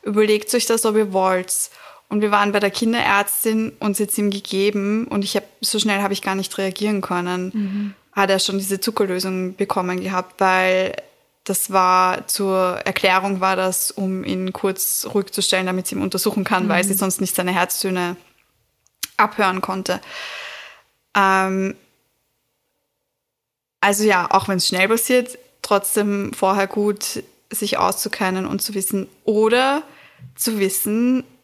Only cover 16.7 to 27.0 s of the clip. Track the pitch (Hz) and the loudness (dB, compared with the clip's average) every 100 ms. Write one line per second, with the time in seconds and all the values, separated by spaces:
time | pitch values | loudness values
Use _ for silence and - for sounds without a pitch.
16.7 | 175 196 196 190 - 185 - 180 180 180 | 2 2 0 0 -2 -2 -2 0 0 0
17.7 | - 196 185 175 175 _ _ _ _ _ | -2 -2 -2 -4 -6 _ _ _ _ _
18.7 | _ _ _ - - 247 - 196 185 - | _ _ _ -8 2 2 4 0 0 -4
19.7 | 190 185 180 - - - - - - - | -4 -4 -6 -6 -14 -12 -12 -14 -16 -18
20.7 | - _ _ _ 202 196 190 190 190 190 | -20 _ _ _ 2 4 2 2 0 -2
21.7 | - _ _ _ _ _ _ _ _ _ | -6 _ _ _ _ _ _ _ _ _
22.7 | _ _ _ _ _ _ _ _ _ _ | _ _ _ _ _ _ _ _ _ _
23.7 | _ 202 202 214 185 175 190 196 185 - | _ 0 4 4 2 4 2 2 0 0
24.7 | 180 196 226 226 254 247 - _ _ - | 2 2 2 4 2 2 -12 _ _ 0
25.7 | 202 202 220 208 202 196 - 190 196 196 | 0 2 0 0 -2 -4 0 0 2 0
26.7 | 214 208 208 | 0 0 0